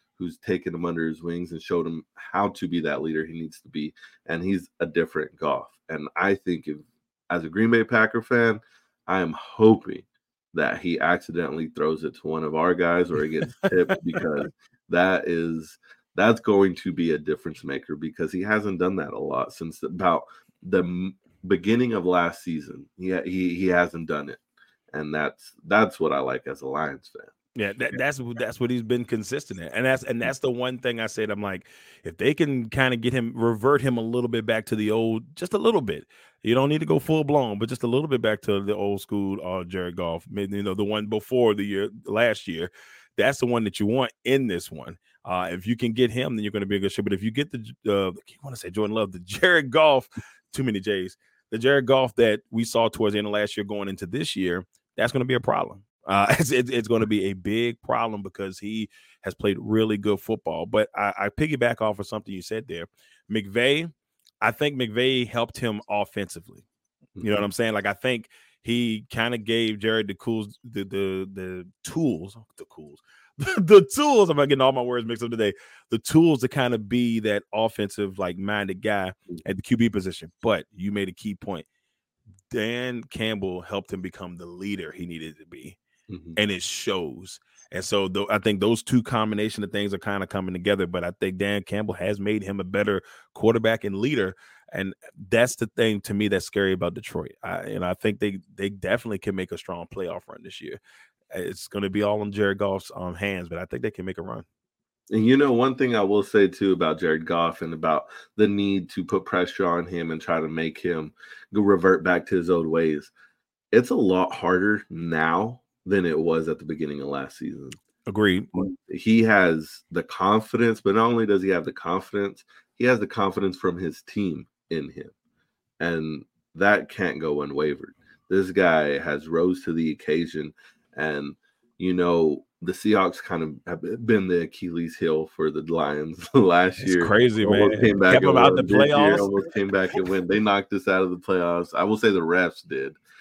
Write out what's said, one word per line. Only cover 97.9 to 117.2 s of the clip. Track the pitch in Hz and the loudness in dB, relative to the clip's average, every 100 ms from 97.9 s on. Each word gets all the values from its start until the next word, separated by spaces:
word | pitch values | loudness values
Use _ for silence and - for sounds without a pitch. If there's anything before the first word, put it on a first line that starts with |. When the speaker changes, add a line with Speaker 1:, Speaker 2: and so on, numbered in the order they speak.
Speaker 2:
think | 92 107 104 | -2 -2 -2
they, | 104 98 - - | -4 -4 -12 -8
they | 98 | -8
definitely | 101 92 117 117 101 | -4 -2 -2 -4 -6
can | - 95 | -4 -4
make | 90 | -6
a | 104 | -10
strong | - 87 85 | -10 -12 -12
playoff | 98 90 90 - | -10 -8 -10 -12
run | - | -18
this | 98 - | -18 -16
year. | - - _ _ _ _ _ | -14 -16 _ _ _ _ _
It's | 90 90 95 - | -8 -8 -8 -10
gonna | 101 101 | -4 -2
be | 104 | 0
all | 104 104 | 0 0
in | 104 | -4
Jared | 101 98 98 | 0 0 0
Goff's, | 101 95 - | -2 -2 -6
um, | - 90 87 | -10 -10 -4
hands, | 101 95 87 | -4 -4 -8
but | 87 | -10
I | 92 | -8
think | 120 | -6
they | 117 | -6
can | - 92 | -6 -8
make | 90 | -8
a | |
run. | 85 113 - _ _ _ _ _ - | -10 -12 -14 _ _ _ _ _ -2
Speaker 1:
And, | 110 110 | 2 6
you | 135 | 6
know, | 139 | 6
one | 120 131 123 | 4 2 2
thing | 131 113 | 0 2
I | |
will | 98 104 | 2 2
say, | 98 107 98 | 4 4 4
too, | 87 98 | 4 0
about | 87 82 78 | 2 0 0
Jared | 85 80 80 | 0 0 0
Goff | 85 85 - | 0 -2 -4
and | 82 | -8
about | 80 82 76 - - - - | -4 0 0 -2 -14 -6 2
the | 104 | 2
need | 101 101 98 90 | 4 0 -2 -4
to | - | -8
put | 90 95 - | -2 -2 0
pressure | 92 90 - 95 | -2 -2 0 0
on | 85 87 | 0 -2
him | 87 82 | -6 -6
and | 80 | -6
try | - 82 | -2 -2
to | 80 | -2
make | 80 80 - | -4 -4 -4
him | 87 82 78 - - - - | -4 -4 -6 -14 -20 -20 -4
go | 101 | 2
revert | 101 95 95 92 | 4 6 6 4
back | 87 90 - | 4 0 2
to | 92 | 0
his | 85 | 2
old | 87 80 | 2 2
ways, | 80 80 76 - _ _ _ _ _ _ | 2 2 0 -6 _ _ _ _ _ _
it's | 113 123 | 4 4
a | 214 | 2
lot | 101 92 90 | 2 2 0
harder | - 87 90 104 104 - | -2 0 2 2 -2 -4
now | 85 82 80 80 87 110 123 _ _ 92 | -8 -4 0 2 2 0 -6 _ _ -2
than | 98 87 | 0 2
it | 78 | 0
was | 82 82 80 | 2 0 -2
at | 78 | -4
the | 76 | -8
beginning | 78 76 71 | -6 -6 -6
of | 69 | -8
last | 69 | -8